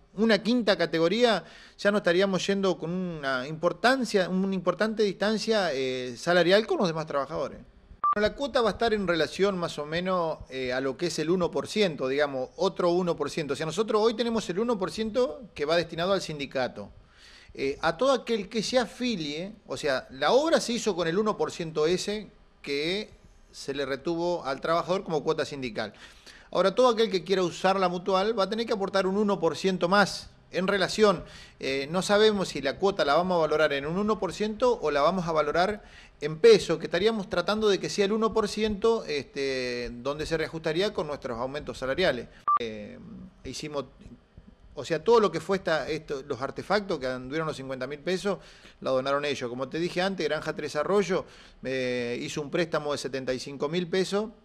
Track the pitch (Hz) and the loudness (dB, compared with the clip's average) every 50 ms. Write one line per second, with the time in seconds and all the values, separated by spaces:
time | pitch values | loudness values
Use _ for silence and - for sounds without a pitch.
0 | - _ - 175 214 226 220 196 - 196 240 247 220 202 196 175 170 160 165 165 | -20 _ -4 0 4 4 4 4 4 2 0 2 4 2 2 2 2 0 2 2
1 | 165 170 190 226 247 240 214 175 160 - - - - - - - - 202 202 208 | 2 4 4 4 4 4 4 2 -2 -6 -14 -20 -20 -20 -10 -2 0 2 2 2
2 | - 180 170 175 196 196 190 175 - - 196 196 196 190 175 - 156 160 175 185 | 2 2 4 4 4 2 2 0 0 0 0 0 2 0 0 0 -4 -6 -4 -4
3 | 185 180 170 156 143 135 135 127 127 143 160 156 165 175 170 170 - 233 262 269 | -4 -6 -6 -6 -4 -2 -2 -2 -4 -6 -6 -2 -2 -2 0 2 2 2 4 2
4 | 247 208 - 202 180 165 180 185 190 196 190 185 - 190 175 175 214 220 220 214 | 0 0 2 2 2 2 0 0 0 0 -2 -2 0 -2 0 0 0 0 0 2
5 | 214 202 185 - 196 208 220 208 214 220 226 214 190 170 139 131 135 131 127 127 | 0 0 0 0 0 0 0 0 0 0 0 2 0 0 0 0 -2 -2 -2 -4
6 | 127 127 120 113 - 170 175 180 170 165 190 196 226 - 381 330 220 170 160 160 | -4 -6 -8 -4 0 2 4 6 6 6 6 6 4 2 0 0 0 0 0 -2
7 | 151 156 147 143 135 135 156 165 143 113 - - - - - - - - - - | -4 -2 -2 -2 -2 -2 -4 -4 -6 -6 -8 -12 -18 -20 -20 -20 -20 -20 -10 -4
8 | - - - 208 208 214 208 - 277 285 - 269 233 214 185 - 233 233 214 208 | -2 0 2 2 2 0 0 -2 -4 -2 0 2 2 2 2 0 0 0 2 0
9 | 196 170 175 165 151 135 - - 185 202 196 180 170 156 - - 147 147 156 170 | 0 0 2 2 0 0 0 0 2 2 2 0 -4 -4 -6 -8 -8 -6 -4 -4
10 | 180 185 185 180 170 160 147 - - - 135 131 131 127 123 131 135 135 127 - | -2 0 0 0 0 -2 -4 -6 -10 -10 -8 -6 -4 -2 -2 -2 -2 -2 -2 -2
11 | 175 175 165 - 156 156 180 190 175 156 160 147 139 - - 214 208 185 151 131 | -4 -2 -2 -2 0 0 2 2 0 0 -2 -2 -4 -2 0 2 2 2 2 0
12 | 139 131 135 143 147 143 135 131 127 - - - 170 196 190 - 185 175 170 180 | -2 0 0 2 0 0 0 -2 -6 -6 -4 -2 0 0 0 2 2 2 4 4
13 | 185 170 165 160 147 139 - - 156 131 135 - 156 160 156 175 226 214 247 214 | 2 0 0 0 -2 -4 -2 -4 -4 -2 -2 -4 -4 -2 -2 -2 0 2 2 4
14 | 208 233 240 220 240 233 226 226 - - 175 175 226 240 247 190 190 170 - - | 4 2 2 0 0 0 0 -2 -2 -2 -2 -2 0 0 0 0 -2 -4 -4 -4
15 | 220 220 208 254 247 285 302 294 247 185 - - 147 143 160 175 165 160 - 160 | -6 -2 0 0 0 0 -2 -6 -14 -16 -10 -6 -2 2 2 2 2 0 -2 -2
16 | 170 185 196 185 - - 156 147 139 127 - 135 127 117 - 104 101 - - - | 0 0 0 0 0 -4 -6 -8 -8 -4 -2 -2 -2 -2 -4 -8 -14 -14 -16 -20
17 | - _ _ - - - - - - - - - 139 135 143 - - 160 160 160 | -20 _ _ -20 -20 -20 -20 -20 -20 -16 -8 -4 -4 -4 -2 0 0 0 0 2
18 | 247 180 254 240 - - 233 220 202 - - 233 185 - - 254 240 - - - | 2 2 2 2 0 -2 -2 -2 -4 -4 -4 -4 -2 0 0 0 0 0 -4 -4
19 | 247 247 233 180 160 143 143 151 175 196 220 - - - 139 127 - 143 131 127 | -2 -2 -2 -2 -4 -6 -6 -6 -8 -10 -12 -14 -12 -10 -8 -4 -2 0 0 0
20 | - - 120 135 139 151 208 254 302 330 320 254 - - 240 233 233 220 190 165 | -2 -6 -6 0 2 4 6 6 6 4 4 2 2 0 -2 -2 0 -2 0 0
21 | 175 165 160 196 220 214 196 - 156 147 - - 175 160 156 156 151 160 180 175 | 0 0 0 0 0 0 0 0 -2 -4 -4 -6 -8 -6 -2 0 2 2 2 0
22 | - - 208 214 202 - - - _ _ _ _ - - 143 143 151 165 185 202 | -2 -4 -6 -6 -8 -12 -18 -20 _ _ _ _ -8 -6 -4 -2 -2 -2 -4 -4
23 | 214 - - - - - - - - _ - - - - 135 139 139 131 139 131 | -6 -8 -14 -20 -20 -20 -20 -20 -20 _ -20 -12 -8 -6 -4 -4 -4 -4 -4 -4
24 | - 175 170 165 170 175 175 165 - 131 139 135 - 156 165 170 156 147 180 196 | -4 -4 -2 -2 0 0 -2 -2 -2 -4 -4 -4 -2 0 0 0 2 0 -2 -2
25 | - - 165 151 - 156 156 156 143 - 147 139 131 123 104 120 113 101 - - | -2 -2 -2 0 0 0 0 0 -2 -4 -4 -6 -6 -6 -4 -4 -6 -6 -8 -12
26 | - - - - - - - - - - - 170 180 196 185 247 254 254 233 208 | -20 -20 -20 -20 -20 -20 -20 -20 -14 -4 0 2 2 4 4 6 6 6 6 4
27 | 226 214 190 185 160 170 196 185 185 170 - - - 185 196 196 190 180 175 180 | 2 0 0 -2 -2 0 0 2 2 0 0 0 2 2 2 2 2 0 0 -2
28 | 175 202 190 185 196 214 233 226 190 190 214 214 233 226 247 208 196 190 190 196 | -2 0 0 2 2 0 0 0 0 0 -2 -4 -2 -2 -2 -2 -2 0 0 2
29 | 190 185 190 202 220 202 202 165 156 165 151 - - 190 190 175 175 170 190 208 | 2 2 2 2 2 2 2 2 2 0 0 0 0 0 0 2 2 4 6 6
30 | 196 - - - - - - - - _ - 156 185 185 202 202 180 156 - - | 6 4 2 -4 -12 -14 -20 -20 -18 _ -4 -2 0 0 2 2 0 0 2 4
31 | 214 208 185 151 123 - - - - - - - - 135 135 139 139 143 165 185 | 6 6 6 4 -2 -10 -16 -20 -20 -20 -14 -8 -4 -4 -2 -2 -2 -2 -2 -2
32 | 175 - 208 202 214 220 214 202 180 - - 151 135 139 127 127 185 196 196 - | 0 2 4 6 6 6 6 4 0 -2 -4 -2 -2 -2 0 2 0 0 2 2
33 | 156 143 139 160 180 185 185 170 160 151 151 151 156 151 143 139 139 151 165 185 | 2 4 4 4 4 4 2 2 2 4 4 4 4 4 2 0 -2 -2 -2 -2
34 | 208 208 220 - 190 175 156 - 208 214 220 208 262 247 240 - 160 151 147 143 | 0 0 0 0 -2 -4 -4 -4 -4 -4 -2 0 2 2 2 2 0 0 2 4
35 | 143 160 185 190 170 170 165 156 151 147 147 160 180 196 208 208 - - - - | 4 4 2 2 0 0 0 0 2 2 2 2 2 2 0 -4 -10 -16 -20 -20
36 | - - - - - 147 156 156 - 233 220 180 151 - 170 156 160 151 - 175 | -20 -20 -12 -8 -8 -8 0 6 8 8 8 8 6 2 -2 -2 -2 -2 -2 0
37 | 185 220 226 214 185 - - 175 175 185 208 214 220 208 196 170 160 156 - - | 2 2 0 0 -2 -2 -2 -2 0 0 0 2 2 2 2 2 0 -2 0 0
38 | 202 196 214 226 220 220 185 220 208 202 - 208 214 220 214 190 - 226 226 220 | 0 2 2 2 0 0 2 0 0 0 -2 -2 -2 -2 -2 0 2 2 2 2
39 | - - 151 143 127 - - 143 139 139 135 131 127 123 123 123 120 117 120 120 | 0 -4 -4 -6 -6 -6 -6 -4 -2 -2 -2 -2 -2 -2 -4 -4 -6 -6 -8 -6
40 | 120 135 143 151 151 131 160 160 156 139 - 160 160 165 156 165 196 214 214 - | -6 -4 -4 -4 -4 -2 -2 -2 -2 -4 -6 -6 -4 -2 0 0 0 0 0 -2
41 | 180 151 147 131 - 131 120 113 123 131 135 151 147 - 120 - 131 131 135 147 | -4 -4 -6 -6 -6 -6 -6 -4 -4 -6 -6 -6 -8 -8 -8 -6 -4 -4 0 2
42 | 185 170 135 120 110 - - - - - 1077 - 120 113 110 107 104 101 95 95 | 2 2 0 0 -4 -12 -16 -8 -2 -2 0 0 -2 -4 -8 -10 -12 -14 -16 -18
43 | - 113 - 123 123 - - - - 131 127 - - 151 147 143 135 143 - - | -18 -18 -18 -18 -18 -18 -20 -16 -14 -12 -10 -10 -10 -8 -6 -6 -6 -8 -10 -20
44 | - - 120 - _ _ _ - - - - - - - - - 127 - 170 156 | -20 -20 -20 -20 _ _ _ -20 -20 -20 -20 -20 -20 -16 -12 -12 -4 -2 -2 0
45 | 160 - 233 240 208 190 160 165 160 - 196 190 190 180 160 151 127 139 156 151 | 4 4 6 6 6 4 2 -2 -2 -2 -2 -2 0 0 0 0 0 -2 -4 -6
46 | 156 - 156 135 135 147 139 110 131 135 127 - 123 - 185 214 202 190 185 147 | -6 -6 -8 -8 -6 -6 -6 -4 -6 -6 -6 -6 -2 0 0 0 0 -2 -4 -4
47 | 127 127 127 127 127 127 139 160 160 156 139 123 135 131 131 127 127 131 147 147 | -4 -4 -4 -6 -6 -6 -4 -4 -4 -4 -6 -6 -8 -10 -8 -8 -6 -8 -8 -6
48 | 143 175 185 180 165 202 185 - - - - - - - - _ - 131 131 131 | -4 -4 -4 -2 -2 -4 -4 -4 -8 -14 -20 -20 -20 -20 -18 _ -2 0 0 2
49 | 131 139 139 143 147 147 139 - 131 120 120 127 135 127 147 156 170 175 - 175 | 2 2 0 0 0 0 -2 -2 -4 -6 -6 -6 -6 -4 -2 -2 -2 -2 0 0
50 | 180 196 196 180 170 147 151 156 151 160 156 - 151 143 - 151 147 156 190 208 | -2 0 0 -2 -2 -2 -2 -2 -4 -4 -6 -6 -6 -4 -2 -2 0 2 2 2
51 | 202 165 190 160 - - - - - - - - - 127 131 131 127 127 123 123 | 2 2 0 -2 -2 -4 -12 -20 -20 -20 -20 -12 -8 -4 -4 -2 -2 -2 -2 -2
52 | 120 120 120 - 143 151 - 156 147 139 - 165 175 165 165 156 151 147 143 131 | -2 -4 -4 -6 -6 -6 -6 -8 -6 -2 -2 0 0 0 0 -2 -2 -2 -4 -4
53 | - 139 131 135 131 123 131 127 - 143 139 131 147 147 160 180 180 160 180 190 | -4 -6 -6 -4 -4 -4 -4 -4 -6 -8 -6 -4 -4 -2 -2 -2 -2 0 0 0
54 | 185 180 190 202 214 226 220 - _ | 0 0 0 -2 -2 -4 -8 -14 _